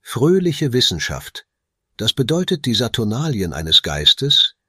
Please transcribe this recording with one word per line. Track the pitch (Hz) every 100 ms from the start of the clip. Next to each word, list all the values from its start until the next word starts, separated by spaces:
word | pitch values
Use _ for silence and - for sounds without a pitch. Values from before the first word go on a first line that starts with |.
Fröhliche | - 117 143 190 175 147 147
Wissenschaft, | 123 - 85 - 69 - - _ _ _ _ _ -
das | 107
bedeutet | - 120 165 180 170
die | 127
Saturnalien | 110 120 - 104 113 160 104 90
eines | 71 80 -
Geistes | - 73 87 - 139 - - _